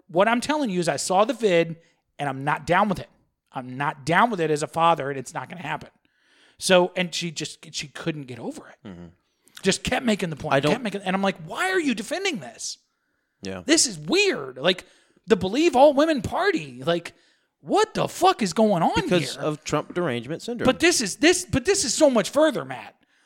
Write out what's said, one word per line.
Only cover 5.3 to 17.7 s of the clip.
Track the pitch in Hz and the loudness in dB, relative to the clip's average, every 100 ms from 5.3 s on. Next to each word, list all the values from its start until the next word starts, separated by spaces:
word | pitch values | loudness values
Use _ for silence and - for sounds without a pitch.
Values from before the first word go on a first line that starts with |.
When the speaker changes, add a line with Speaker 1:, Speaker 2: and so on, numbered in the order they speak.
Speaker 1:
not | 151 127 | -12 -12
gonna | 175 | -12
happen." | 143 147 - _ _ _ _ _ _ _ | -10 -10 -12 _ _ _ _ _ _ _
So, | - 185 180 185 | 4 4 4 -2
and | 180 | -6
she | - 170 | -6 -8
just, | 151 151 - 160 - | -8 -10 -12 -14 -12
she | 147 | -12
couldn't | - 165 151 | -8 -8 -8
get | 131 120 | -10 -12
over | 170 302 - | -12 -12 -18
it. | - 107 | -20 -18
Speaker 2:
Mm-hmm. | 87 87 _ _ _ _ - | -16 -18 _ _ _ _ -4
Speaker 1:
Just | 196 - | -2 0
kept | - 262 254 | -2 -2 0
making | 208 175 | -2 -2
the | 147 | -6
point. | 151 | 0
Speaker 2:
I | 139 | 2
don't | 143 | 2
Speaker 1:
Kept | 226 | 0
making, | 226 190 | -2 -6
and | 190 190 | -4 0
I'm | |
like, | 196 190 160 | -2 -4 -10
"Why | 240 370 | -4 -2
are | 381 | 0
you | 294 214 | 0 -2
defending | 208 320 392 247 | -4 -4 -4 -6
this? | 135 220 - - _ _ _ _ _ _ | -10 -12 -12 -12 _ _ _ _ _ _
Speaker 2:
Yeah. | 98 92 90 | -10 -8 0
Speaker 1:
This | 311 277 | 2 2
is | 170 | -4
weird. | 151 349 403 226 131 127 | -2 2 2 0 -6 -4
Like, | 156 190 - _ _ _ - | -2 -2 -6 _ _ _ -2
the | 214 | 0
Believe | 190 240 339 247 | 0 2 2 6
All | 294 | 6
Women | 269 320 294 | 6 2 0
Party. | 170 277 381 339 147 123 131 | -2 -2 -2 -2 -6 -8 -2
Like, | 175 165 - _ _ _ _ | -2 -4 -16 _ _ _ _
what | 147 | -2